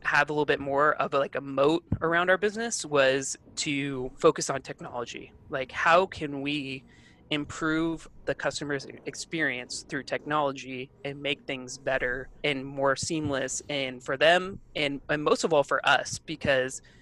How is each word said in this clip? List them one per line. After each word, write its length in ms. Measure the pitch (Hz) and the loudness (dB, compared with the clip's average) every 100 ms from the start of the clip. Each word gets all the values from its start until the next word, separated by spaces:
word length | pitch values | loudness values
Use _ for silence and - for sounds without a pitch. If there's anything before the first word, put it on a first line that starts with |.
have 260 | - 147 147 | 2 4 4
a 40 | |
little 120 | 151 | 2
bit 140 | 151 139 | 2 0
more 360 | 139 139 151 | 0 2 2
of 200 | 143 147 | 2 0
a, 60 | 139 | 0
like, 160 | 139 131 | 0 -4
a 40 | |
moat 440 | 139 135 143 165 - - | -4 2 2 2 -2 -2
around 280 | 165 170 180 | 2 2 4
our 80 | 185 | 2
business 480 | 208 208 233 - | 2 -2 -4 -6
was 520 | 151 143 131 135 131 - - - | 0 4 4 4 -2 -8 -10 -6
to 540 | 156 139 143 135 127 - | -4 -2 -2 -4 -8 4
focus 320 | 165 151 151 | 4 4 -2
on 100 | 135 | -6
technology. 720 | - - 165 123 117 - - - - | -8 -14 -10 -8 -8 -10 -16 -20 -10
Like, 200 | 139 127 | -8 -6
how 360 | - 175 170 190 | 0 6 6 4
can 340 | - 151 143 | -2 -8 -4
we 420 | 143 147 135 135 - - - - - | -4 -4 -6 -10 -14 -20 -20 -20 -4
improve 800 | 151 143 - 160 160 165 160 - - | -4 -4 -4 -2 0 -2 -4 -12 -10
the 100 | - | -6
customer's 540 | 139 151 - 147 139 - - - | -4 -4 -4 -6 -6 -8 -12 -12
experience 800 | - - 165 143 123 123 - - | -12 -8 -2 -2 -2 -8 -12 -8
through 140 | 135 | -10
technology 880 | 123 127 147 151 143 135 127 127 131 _ | -6 -6 -2 0 0 -2 -10 -10 -12 _
and 180 | 143 143 | -10 -6
make 240 | 143 143 - | -4 -4 -6
things 320 | 131 123 131 | -8 -8 -8
better 500 | 135 131 127 131 127 - | -4 -2 -2 -4 -8 -4
and 240 | 147 135 139 | -2 -2 -6
more 300 | 139 135 135 | 0 0 0
seamless 640 | - 160 151 135 131 - - | -2 -2 -2 -2 -2 -6 -6
and 340 | 143 131 127 | -4 -4 -6
for 140 | - 135 | -6 4
them 420 | 156 185 185 196 - | 6 6 2 -8 -10
and, 260 | - 143 139 - | -4 -2 -2 -2
and 140 | 151 | 0
most 220 | 151 254 | 2 2
of 80 | 208 | 4
all 100 | 151 | 4
for 180 | 139 139 - | 4 2 4
us, 300 | 139 - - | 2 2 -8
because 640 | - 143 147 131 131 - - - | -10 -2 2 2 2 -6 -16 -20